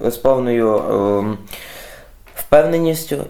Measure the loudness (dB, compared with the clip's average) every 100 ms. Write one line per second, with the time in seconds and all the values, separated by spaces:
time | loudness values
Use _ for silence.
0 | -4 0 2 2 2 2 2 2 0 0
1 | 2 0 -2 -6 -10 -16 -16 -18 -18 -20
2 | -20 -20 -18 -14 4 4 4 2 0 -2
3 | -4 -6